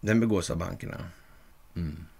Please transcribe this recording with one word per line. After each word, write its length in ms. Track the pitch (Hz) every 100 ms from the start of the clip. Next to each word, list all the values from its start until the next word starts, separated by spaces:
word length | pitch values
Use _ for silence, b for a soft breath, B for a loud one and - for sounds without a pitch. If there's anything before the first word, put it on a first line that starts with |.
Den 200 | 101 113
begås 300 | 113 104 85
av 60 | 85
bankerna. 540 | 90 92 - - 90 - b b b b - -
Mm. 300 | 82 78 82 -